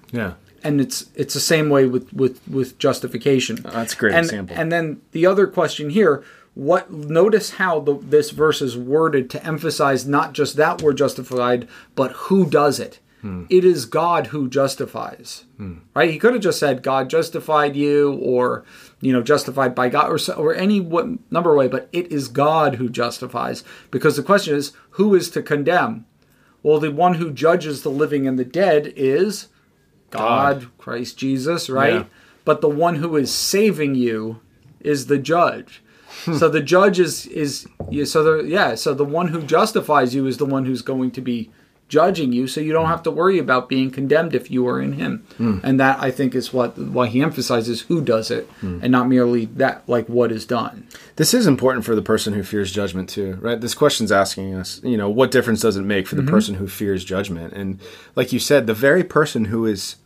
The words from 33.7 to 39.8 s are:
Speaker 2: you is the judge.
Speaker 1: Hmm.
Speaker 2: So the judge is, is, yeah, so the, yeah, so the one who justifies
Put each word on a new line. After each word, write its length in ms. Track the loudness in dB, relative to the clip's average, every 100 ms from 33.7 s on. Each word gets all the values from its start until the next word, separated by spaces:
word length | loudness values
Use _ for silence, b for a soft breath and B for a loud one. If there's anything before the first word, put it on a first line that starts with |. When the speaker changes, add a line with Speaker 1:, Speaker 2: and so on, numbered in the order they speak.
| 2 0
Speaker 2:
you 460 | 0 0 -2 -6 -10 _ _ _ _
is 260 | -2 -2 0
the 120 | -2
judge. 640 | 2 2 2 0 -12 -20 B B B B
Speaker 1:
Hmm. 100 | -4
Speaker 2:
So 140 | 2 4
the 120 | 2
judge 380 | 2 4 6 4
is, 280 | 0 -2 -10
is, 400 | -6 -4 -6 -12 -14 -8
yeah, 160 | -4
so 180 | 0 2
the, 240 | 4 2 0
yeah, 260 | 0 0
so 200 | 0 -2
the 100 | -2
one 240 | -2 0 -2
who 140 | -4
justifies 720 | 0 2 2 0